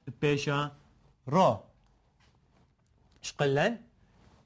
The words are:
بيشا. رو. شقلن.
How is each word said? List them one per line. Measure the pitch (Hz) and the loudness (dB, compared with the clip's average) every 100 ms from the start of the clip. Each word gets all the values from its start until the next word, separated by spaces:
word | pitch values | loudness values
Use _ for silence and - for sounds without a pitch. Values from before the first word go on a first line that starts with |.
| - - | -18 -4
بيشا. | 147 143 147 143 147 - _ _ _ _ - | 0 0 -2 -2 -4 -10 _ _ _ _ -2
رو. | 170 160 104 - _ _ _ _ _ _ _ _ _ _ _ _ _ _ _ | 2 2 2 -6 _ _ _ _ _ _ _ _ _ _ _ _ _ _ _
شقلن. | - - 143 139 196 226 - _ _ _ - - | -10 -2 0 2 0 -2 -14 _ _ _ -20 -20